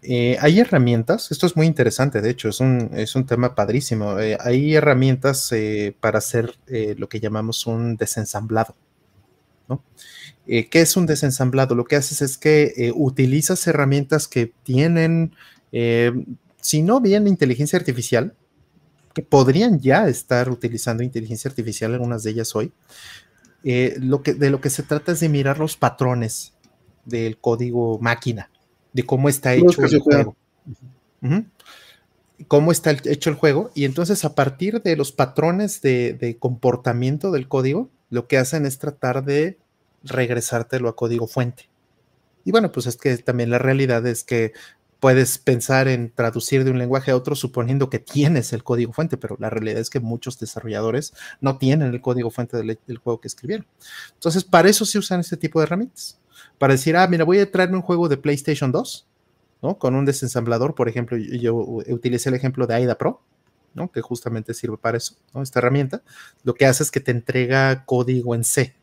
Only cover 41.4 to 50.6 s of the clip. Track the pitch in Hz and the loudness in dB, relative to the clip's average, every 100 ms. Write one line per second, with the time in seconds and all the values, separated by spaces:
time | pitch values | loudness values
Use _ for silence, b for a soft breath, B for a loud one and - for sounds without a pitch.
41.4 | 123 - - _ _ _ _ _ _ _ | -4 -6 -20 _ _ _ _ _ _ _
42.4 | - 214 202 - 123 - 139 120 - 123 | 0 2 2 -2 -6 -4 -2 -2 -2 -2
43.4 | 117 120 131 135 135 120 120 113 - 120 | 0 0 2 2 2 0 0 -4 -4 -2
44.4 | 113 b b b _ _ 135 131 127 - | -2 b b b _ _ 4 6 4 0
45.4 | - 123 - 131 135 127 117 - 117 120 | 0 0 2 2 2 0 -4 -2 -2 -2
46.4 | - 135 131 127 123 135 135 127 165 143 | -2 0 2 0 0 -2 2 0 0 -6
47.4 | 127 127 117 139 135 113 - 143 147 160 | -4 -4 -2 0 -2 -4 -4 0 2 2
48.4 | 113 113 - 120 117 117 165 - 110 104 | -2 -8 -4 -2 -2 -4 -6 -6 -8 -8
49.4 | 110 110 110 110 113 139 117 117 - - | -6 -6 -4 -6 -6 -6 -6 -8 -10 -12
50.4 | 113 - | -12 -12